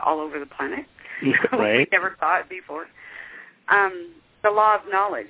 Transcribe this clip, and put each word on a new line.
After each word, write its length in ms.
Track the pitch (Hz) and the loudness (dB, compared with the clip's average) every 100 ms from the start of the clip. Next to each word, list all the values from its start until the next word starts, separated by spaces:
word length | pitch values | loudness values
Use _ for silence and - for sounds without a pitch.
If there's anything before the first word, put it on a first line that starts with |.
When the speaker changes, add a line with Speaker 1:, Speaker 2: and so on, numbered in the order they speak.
Speaker 1:
all 160 | - 156 | -2 -2
over 200 | 151 147 | -4 -10
the 60 | 143 | -12
planet. 380 | - 139 - 302 _ - - | -8 -8 -8 -10 _ -18 -4
<laughs> 40 | 139 - - | 0 0 0
Speaker 2:
Right. 260 | 247 104 117 | 0 2 2
Speaker 1:
We 80 | 139 | 2
never 240 | 190 185 - | 0 -2 -2
saw 200 | 156 175 | 0 0
it 100 | - | -2
before. 380 | 185 - 151 165 - - - - - - _ - | -12 -12 -14 -14 -18 -20 -20 -20 -20 -20 _ 0
Um, 420 | 202 190 180 170 - _ _ | 2 2 -2 -12 -18 _ _
the 80 | 214 | 0
law 240 | 208 214 208 | 4 4 4
of 60 | 202 | 0
knowledge. 360 | 190 202 139 | -2 0 -4